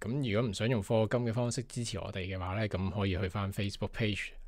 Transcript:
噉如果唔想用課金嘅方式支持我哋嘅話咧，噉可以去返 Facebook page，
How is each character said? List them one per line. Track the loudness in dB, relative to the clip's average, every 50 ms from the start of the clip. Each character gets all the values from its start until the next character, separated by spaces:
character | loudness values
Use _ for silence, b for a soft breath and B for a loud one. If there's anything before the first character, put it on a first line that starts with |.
噉 | -6 -2 -2 0 0 2
如 | 2 2
果 | 2 2
唔 | 0
想 | 0 2
用 | 2 2 2
課 | 2 4 4 4 4
金 | 4 2 2 2
嘅 | 2 2
方 | 2 0 0
式 | 0 -2 -4
支 | -6 -4 -4 -4
持 | -4 -4 -4
我 | -4 -4
哋 | -4 -4
嘅 | -4 -4 -4 -4
話 | -2 -2 0
咧， | 0 0 0
噉 | 0 0 0 0
可 | 2 2 2
以 | 2 2 2
去 | 0 0
返 | 0 0 -2 -2
Facebook | 0 -2 -2 -2 -2 -2 -4 -4
page， | -2 0 0 0 0 -2 -4 -6 -8 -12 -10